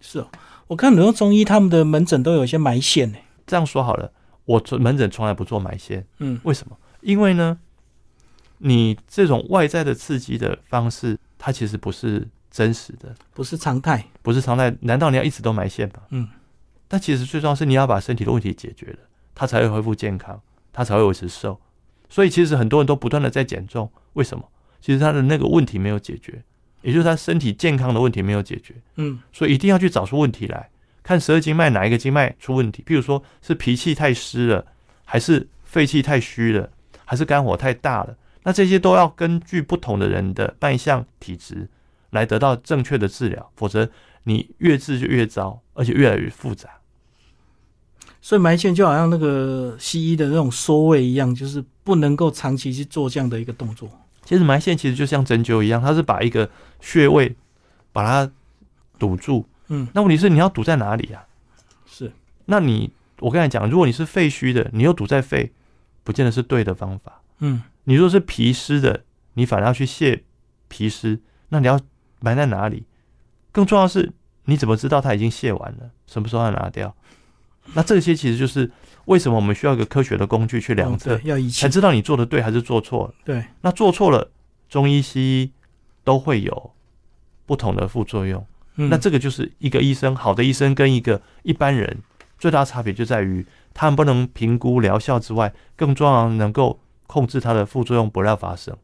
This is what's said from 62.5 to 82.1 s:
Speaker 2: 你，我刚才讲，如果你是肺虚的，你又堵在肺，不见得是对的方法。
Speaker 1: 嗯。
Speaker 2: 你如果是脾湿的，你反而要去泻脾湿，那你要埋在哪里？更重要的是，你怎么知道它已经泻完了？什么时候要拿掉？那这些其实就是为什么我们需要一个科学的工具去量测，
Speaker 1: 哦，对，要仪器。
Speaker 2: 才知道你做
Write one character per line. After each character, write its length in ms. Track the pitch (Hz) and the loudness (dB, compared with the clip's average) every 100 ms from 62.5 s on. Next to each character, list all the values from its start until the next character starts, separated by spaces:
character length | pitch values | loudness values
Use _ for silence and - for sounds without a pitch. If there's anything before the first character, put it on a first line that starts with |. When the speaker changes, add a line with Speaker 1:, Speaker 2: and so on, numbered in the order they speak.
| 202 | 0
Speaker 2:
你， 320 | 156 110 113 _ _ _ | 2 0 -2 _ _ _
我 100 | 120 | -2
刚 100 | 147 | 0
才 80 | 156 | 0
讲， 220 | 117 104 | 0 0
如 80 | 156 | 2
果 80 | 156 | 2
你 60 | |
是 120 | 120 | 0
肺 240 | 160 - 160 | -4 0 0
虚 240 | 139 127 | 0 -2
的， 160 | 123 107 | -2 -2
你 80 | 113 | 2
又 100 | 135 | 2
堵 140 | 175 104 | 2 0
在 160 | 139 | -2
肺， 300 | 131 143 117 _ _ _ _ _ | 0 -4 -4 _ _ _ _ _
不 80 | - | -8
见 140 | 110 127 | 0 0
得 60 | |
是 100 | 117 | 0
对 220 | 120 127 | -2 -2
的 100 | 104 | -2
方 240 | 92 95 95 | -4 -8 -12
法。 240 | - - _ _ | -16 -20 _ _
Speaker 1:
嗯。 240 | 147 127 - _ | -4 -4 -8 _
Speaker 2:
你 100 | - | 0
如 80 | 135 | 4
果 80 | 180 | 6
是 100 | 190 | 4
脾 320 | - - 117 | 0 0 0
湿 300 | 127 - 147 | 0 0 0
的， 220 | 131 - _ _ _ - | 0 -2 _ _ _ -4
你 100 | 123 | -2
反 140 | 101 | 0
而 80 | 104 | 0
要 40 | |
去 140 | 123 131 | 0 -4
泻 360 | - 151 113 _ _ _ _ _ | -2 0 0 _ _ _ _ _
脾 220 | - 107 | -6 -4
湿， 300 | - 113 110 _ _ _ | -4 -6 -6 _ _ _
那 100 | 156 | 0
你 80 | 127 | 2
要 120 | 135 131 _ _ _ | 2 0 _ _ _
埋 140 | 110 | -2
在 140 | 127 147 | 0 0
哪 200 | 98 107 | 0 -4
里？ 180 | 113 113 _ _ _ _ _ _ | -6 -14 _ _ _ _ _ _
更 120 | - | 0
重 140 | 196 208 | 4 4
要 60 | |
的 60 | 190 | 4
是， 220 | 190 - - _ _ - | 2 -2 -4 _ _ -2
你 120 | 143 | 0
怎 100 | 120 | 2
么 80 | 110 | 0
知 140 | - | 2
道 100 | 147 | 0
它 140 | 135 | 0
已 60 | 101 | 0
经 100 | 113 | -2
泻 260 | - 131 95 | -2 -4 -4
完 160 | - | -8
了？ 180 | 117 120 _ _ | -14 -18 _ _
什 120 | - | -8
么 80 | 107 | -4
时 80 | 117 | -2
候 60 | |
要 80 | 117 | -2
拿 220 | 98 92 | -2 -6
掉？ 240 | 98 98 - _ _ _ _ _ _ - | -8 -12 -12 _ _ _ _ _ _ -8
那 80 | 160 | -2
这 180 | 165 202 | 2 2
些 140 | 160 | 2
其 180 | 160 135 | 0 0
实 60 | 117 | 0
就 80 | 131 | -2
是 260 | 139 123 _ - _ - | -2 -4 _ -20 _ 2
为 120 | 185 | 2
什 100 | 139 | 4
么 80 | 113 | 2
我 60 | |
们 140 | 101 104 | 2 0
需 100 | 147 | 0
要 80 | |
一 20 | 127 | 0
个 80 | 107 | 0
科 160 | 139 | 0
学 120 | 131 98 | 0 0
的 120 | 98 | 0
工 200 | 113 113 | 0 0
具 140 | 120 | -4
去 140 | 104 107 | -2 -2
量 200 | 95 120 | 0 -2
测， 200 | - 117 | -4 -4
Speaker 1:
哦， 40 | |
对， 40 | 147 | -2
要 80 | 139 | -4
仪 140 | 127 | -4
器。 120 | 123 | -2
Speaker 2:
才 60 | 139 | 0
知 140 | 156 | 4
道 100 | 202 | 4
你 80 | 220 | 2
做 160 | 202 | 0